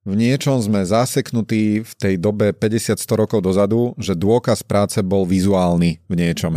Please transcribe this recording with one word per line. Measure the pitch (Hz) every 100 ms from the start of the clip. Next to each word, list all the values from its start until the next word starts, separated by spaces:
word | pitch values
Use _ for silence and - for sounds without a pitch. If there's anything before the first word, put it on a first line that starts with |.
v | 101 101
niečom | 117 139 143 131
sme | 104 104
zaseknutí | 90 110 127 139 127 117 104 110 107 107 110
v |
tej | - 98 95
dobe | 104 104 104
päťdesiat, | - 110 113 - 104
sto | -
rokov | 107 107 110 92
dozadu, | 95 101 113 120
že | - 87 87
dôkaz | 98 120 123 107 -
práce | 101 101 -
bol | 95 98
vizuálny | 90 95 98 95 90 85 87 80 -
v | 87
niečom, | 85 80 87